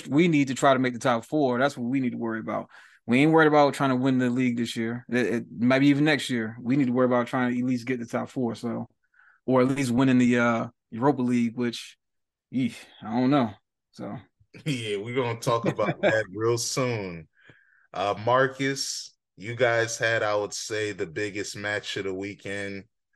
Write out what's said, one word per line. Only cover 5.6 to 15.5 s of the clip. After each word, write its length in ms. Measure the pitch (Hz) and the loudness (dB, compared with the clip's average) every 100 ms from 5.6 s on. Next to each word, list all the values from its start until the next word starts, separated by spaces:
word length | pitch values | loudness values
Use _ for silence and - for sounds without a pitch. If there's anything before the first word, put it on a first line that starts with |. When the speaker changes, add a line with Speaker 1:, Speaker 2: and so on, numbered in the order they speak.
| 120 131 143 | 2 6 6
Speaker 1:
even 160 | 139 | 4
next 260 | 151 139 - | 2 2 -2
year. 260 | 120 110 120 | -4 -4 -6
We 160 | 123 139 | -2 0
need 100 | 123 | 2
to 60 | |
worry 140 | 123 127 | 2 4
about 200 | 123 120 | 2 0
trying 260 | 131 123 | -2 0
to 60 | 123 | -2
at 60 | |
least 220 | 127 123 117 | -2 -4 -4
get 140 | 127 | -6
the 60 | 117 | -4
top 240 | 120 117 | -6 -6
four. 240 | 139 120 | -4 -4
So, 340 | 107 120 113 117 _ _ _ _ _ | -4 -6 -8 -10 _ _ _ _ _
or 160 | - 127 | 0 4
at 80 | 127 | 4
least 220 | 135 131 | 2 0
winning 280 | 120 135 127 | 2 4 6
the, 200 | 123 120 | 4 4
uh, 280 | 120 117 120 - _ | 2 0 -4 -10 _
Europa 300 | 113 139 127 | 0 0 0
League, 340 | 123 123 117 117 | 0 0 0 -2
which, 400 | 120 117 - _ _ _ _ _ _ | -4 -6 -14 _ _ _ _ _ _
eesh, 220 | 120 120 - - - | -4 -4 -6 -18 -18
I 80 | 107 | -6
don't 200 | 120 127 | 0 2
know. 200 | 143 113 98 _ _ _ | 2 0 -4 _ _ _
So 240 | - 113 113 - _ | -14 -12 -12 -16 _
Speaker 2:
<laughs> 220 | _ - | _ -10
Yeah, 320 | 156 127 110 101 | -6 -6 -4 -6
we're 180 | 113 | -4
gonna 240 | 127 120 117 | -4 -2 -2
talk 280 | 127 | -2